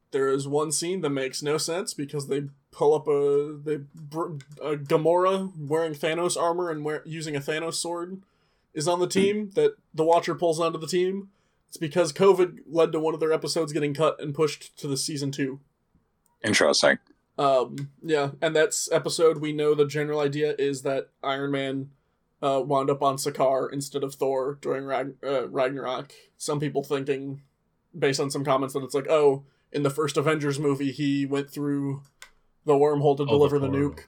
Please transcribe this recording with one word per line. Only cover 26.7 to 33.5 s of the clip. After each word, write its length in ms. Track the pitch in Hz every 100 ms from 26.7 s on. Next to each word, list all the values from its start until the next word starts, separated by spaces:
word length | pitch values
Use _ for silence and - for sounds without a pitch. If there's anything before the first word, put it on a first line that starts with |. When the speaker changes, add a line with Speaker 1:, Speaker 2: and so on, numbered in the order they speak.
| 143
Speaker 1:
thinking, 580 | 139 139 139 135 139 135 _ _ _ _ _ 160
based 220 | 143 135
on 100 | 139
some 120 | 143
comments, 280 | 143 135 135
that 100 | 139
it's 100 | 131
like, 140 | 143 135
oh, 340 | 156 147 139 - _ _
in 120 | 147
the 60 | 143
first 280 | 143 147 160
Avengers 420 | 147 156 143 139
movie, 320 | 147 135 139
he 340 | 135 143 143
went 240 | 139 139 143
through 520 | 147 143 143 139 139 - _ - _ _ _
the 80 | 151
wormhole 420 | 139 147 147 151 139
to 60 |
Speaker 3:
Oh, 20 |
the 60 | 143
Speaker 1:
deliver 280 | 143 139